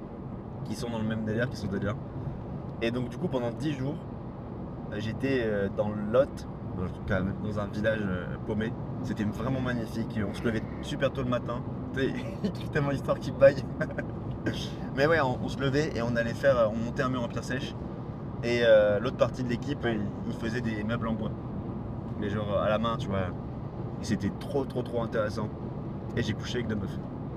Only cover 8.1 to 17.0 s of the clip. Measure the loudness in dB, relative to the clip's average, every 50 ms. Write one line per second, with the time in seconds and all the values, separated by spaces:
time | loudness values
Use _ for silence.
8.1 | -2 -2 -2 -4 -4 -6 -4 -2 0 0 0 0 -2 -4 -6 -6 -4 -4 -4 -4
9.1 | -2 0 0 0 0 0 -2 0 0 0 0 0 0 0 -2 -2 -2 -2 -2 -2
10.1 | 0 -2 -2 -2 -2 0 0 0 0 0 -2 -4 -6 -6 -4 -4 -2 0 0 0
11.1 | 0 0 -2 0 0 0 0 -2 -4 -4 -4 -6 -6 -6 -6 -4 -2 0 0 0
12.1 | 0 -2 -4 -6 -6 -2 -2 -2 -2 -2 -6 -2 0 0 2 2 0 0 0 0
13.1 | 0 0 0 -4 6 10 10 10 10 8 0 -4 -2 -2 -2 -2 -2 -4 -4 -4
14.1 | -6 -6 -6 -6 -6 -4 -4 -4 -2 -2 -4 -6 -6 -6 -6 -4 2 4 6 6
15.1 | 6 6 6 2 2 0 -2 -4 -2 0 0 2 4 4 2 2 0 0 0 2
16.1 | 2 2 2 0 0 4 6 6 8 8 6 4 4 0 -2 -2 0 0